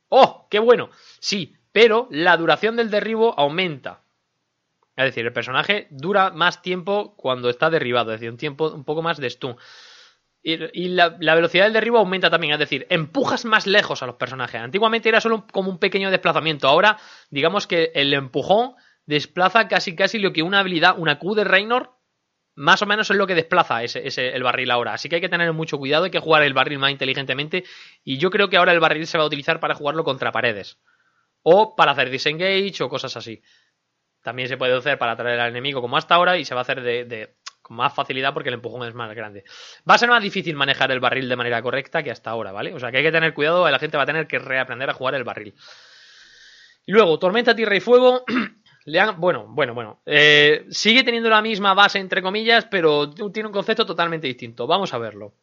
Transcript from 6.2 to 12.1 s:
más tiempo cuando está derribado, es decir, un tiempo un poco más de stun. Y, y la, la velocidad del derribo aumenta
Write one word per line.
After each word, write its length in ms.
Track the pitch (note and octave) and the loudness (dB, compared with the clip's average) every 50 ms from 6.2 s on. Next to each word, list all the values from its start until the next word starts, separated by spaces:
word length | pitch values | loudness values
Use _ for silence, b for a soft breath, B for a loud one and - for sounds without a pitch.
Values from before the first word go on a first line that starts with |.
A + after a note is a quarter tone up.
| F#3+ F#3 | 2 2
más 320 | - D#3 E3+ F3 - - | 0 0 0 0 0 -2
tiempo 520 | - F#3 F3+ F#3 E3 G3 G3+ G#3 G3+ - _ _ | -6 -6 -6 -4 -4 -4 -4 -4 -4 -6 _ _
cuando 320 | - C3 B2+ B2 A#2+ B2 | -4 -4 -2 -2 -2 -2
está 180 | A#2+ - D#3 E3 | 0 0 0 0
derribado, 460 | D#3+ D3+ C3 A#2+ B2 A#2+ A2+ A2 A2 | 0 0 0 0 0 0 0 -2 -4
es 60 | A2 | -8
decir, 100 | A#2 A#2 | -8 -10
un 80 | A#2+ A#2 | -10 -8
tiempo 320 | D3+ D3+ C#3 D3 D#3+ D#3 | -8 -8 -4 -4 -4 -4
un 140 | - D#3+ B2+ | -4 -8 -8
poco 180 | D#3 D3+ E3 | -6 -6 -4
más 160 | D#3+ E3 D#3+ D3+ | -4 -4 -4 -4
de 100 | C3+ A#2+ | -6 -8
stun. 300 | - - C#3 B2+ A#2+ B B B B B B B B B B B B B B _ _ _ | -8 -8 -10 -10 -10 B B B B B B B B B B B B B B _ _ _
Y, 120 | - D#3 E3 D#3+ D#3+ D#3+ | -6 -6 -6 -6 -6 -10
y 160 | - F3 F3+ F3+ | -8 -6 -6 -2
la, 300 | F3+ F3+ F3 E3 E3+ F3 | 2 2 2 2 0 0
la 140 | D#3+ D#3 D#3+ | 2 2 4
velocidad 300 | E3 E3+ E3 - F3 G3 | 4 4 4 4 4 4
del 100 | A3 A3 | 4 2
derribo 240 | A3 G#3+ A#3 A#3+ A3+ | 0 0 2 2 2
aumenta 320 | G3 F3+ | 2 2